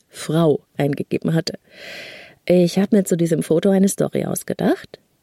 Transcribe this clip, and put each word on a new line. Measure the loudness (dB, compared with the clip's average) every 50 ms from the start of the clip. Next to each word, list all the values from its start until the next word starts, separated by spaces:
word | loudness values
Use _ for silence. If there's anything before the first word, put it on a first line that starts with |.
| _ _
Frau | -18 -12 -6 -2 0 2 4 2 2 0 _ _ _
eingegeben | -4 -2 -2 -2 -4 -6 -4 -4 -4 -2 0 0
hatte. | -2 -2 -4 -8 -12 _ _ _ -20 -20 -18 -18 -18 -18 -18 -20 -20 -20 -20 -20 _ 0
Ich | 2 4 4 4 2 2
habe | 0 0 2 2
mir | 2 2
zu | 2 0
diesem | 0 0 0 0 -2
Foto | 0 0 0 2 2 2
eine | 4 4 2
Story | 2 2 0 -4 -2 -2 -4 -4
ausgedacht | -4 -6 -8 -8 -8 -6 -2 0 0 -2 -2 -6 -16 -20 -20 _ _ _ _